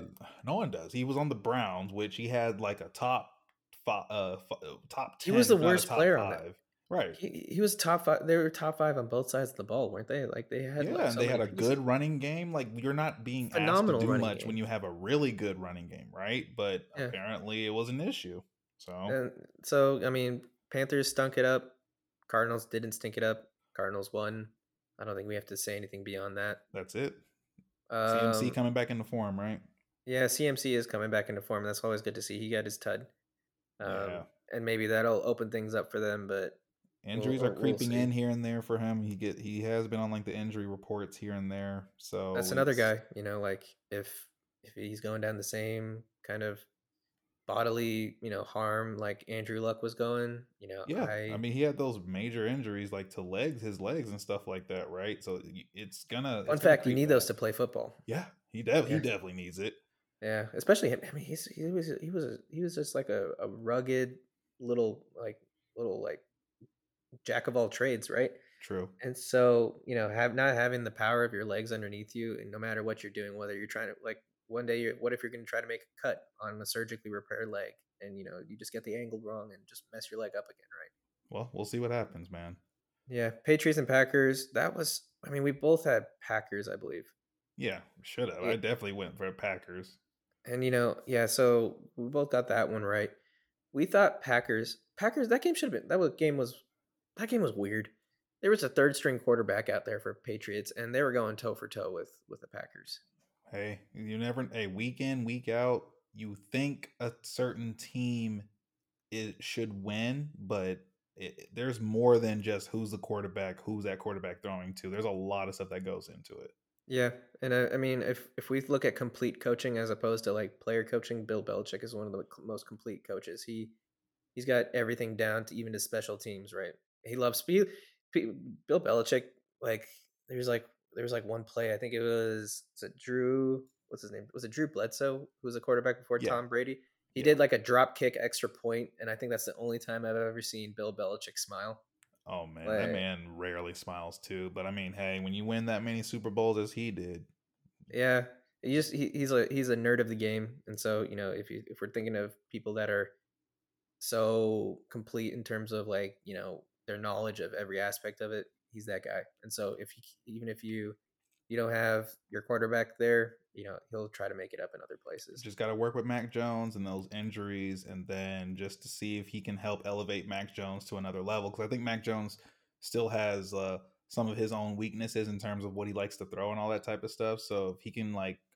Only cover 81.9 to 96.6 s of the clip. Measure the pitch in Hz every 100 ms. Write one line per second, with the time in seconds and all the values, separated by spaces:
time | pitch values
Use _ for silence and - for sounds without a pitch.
81.9 | 120 107 - 92 87 85 90 _ _ _
82.9 | _ - 123 117 113 - 151 165 156 127
83.9 | 131 131 143 135 131 - - 156 - 160
84.9 | - - _ - 143 139 139 147 160 160
85.9 | 117 - - - 110 - 101 101 98 98
86.9 | 85 - _ _ _ _ - 123 92 -
87.9 | - - - 120 85 90 113 107 117 101
88.9 | 98 90 90 95 92 104 92 - 90 92
89.9 | - _ _ _ _ - 123 127 123 120
90.9 | - - 123 113 - 123 120 113 - -
91.9 | - 120 147 143 123 120 110 107 107 101
92.9 | 104 104 - _ _ _ _ _ 139 180
93.9 | 196 202 - - 120 - 110 - - _
94.9 | - 214 269 233 247 349 330 269 135 -
95.9 | 185 170 - 156 143 127 -